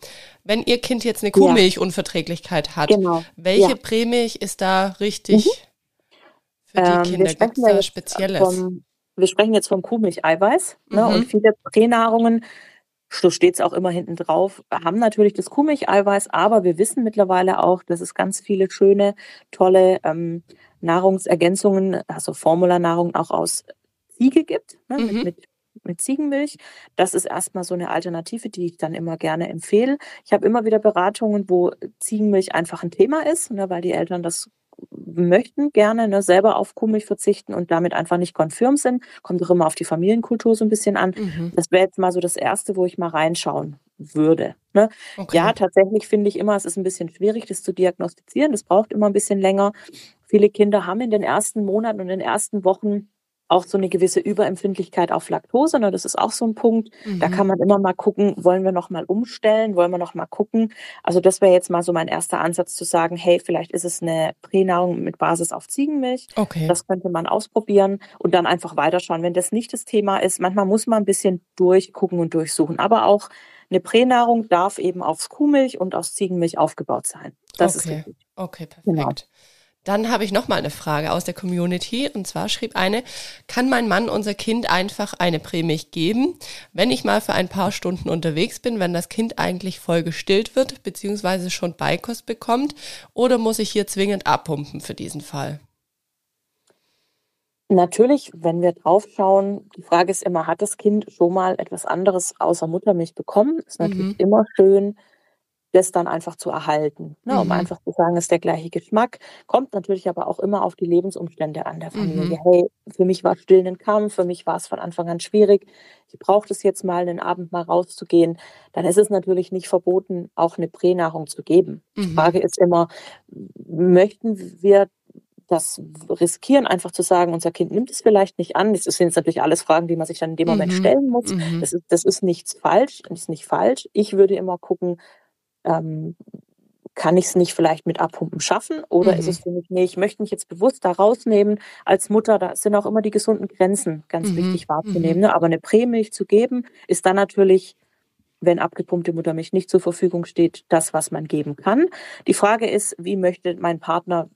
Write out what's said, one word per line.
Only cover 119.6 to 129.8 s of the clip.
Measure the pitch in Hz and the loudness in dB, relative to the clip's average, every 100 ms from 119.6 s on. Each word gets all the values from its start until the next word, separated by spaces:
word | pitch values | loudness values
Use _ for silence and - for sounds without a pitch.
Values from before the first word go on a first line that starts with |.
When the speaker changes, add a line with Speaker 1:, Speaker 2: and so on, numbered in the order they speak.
| - | -2
Speaker 2:
verboten, | 180 180 185 - 180 175 - | -2 0 -2 -2 -8 -8 -2
auch | 165 - | -2 -2
eine | 165 | -8
Pränahrung | - 180 180 160 160 151 | -2 0 0 -2 -4 -12
zu | - | -14
geben. | - 170 180 143 _ - | 2 2 2 -6 _ -8
Die | 190 | -4
Speaker 1:
Mhm. | 160 | 2
Speaker 2:
Frage | 160 175 | 2 2
ist | 180 - | -2 2
immer, | 180 170 170 - - - _ - 190 - - | 2 2 0 -6 -20 -20 _ -20 -20 -20 -12
möchten | 165 180 180 208 - 233 196 180 170 | 0 4 6 6 0 -6 -6 -10 -2
wir | 196 202 196 _ _ - _ _ _ | 6 6 4 _ _ -20 _ _ _
das | 170 - - 160 156 - | -4 -2 -10 -16 -20 -8
riskieren, | - 170 - - 277 240 | -2 -2 -2 2 2 4
einfach | 180 180 | -2 -4
zu | - | -6
sagen, | 175 180 175 | 2 2 2
unser | 170 170 | 0 -4
Kind | - 170 | -2 -2
nimmt | 202 254 | -2 -4
es | - | 0
vielleicht | 226 202 196 - | 4 4 2 -2
nicht | 175 151 | -4 0
an? | 208 | 0
Das | 202 | 0
sind | - - 175 | -2 0 0
jetzt | 170 | 2
natürlich | 165 165 | -2 -2
alles | 147 165 | 0 0
Fragen, | - 160 | 2 0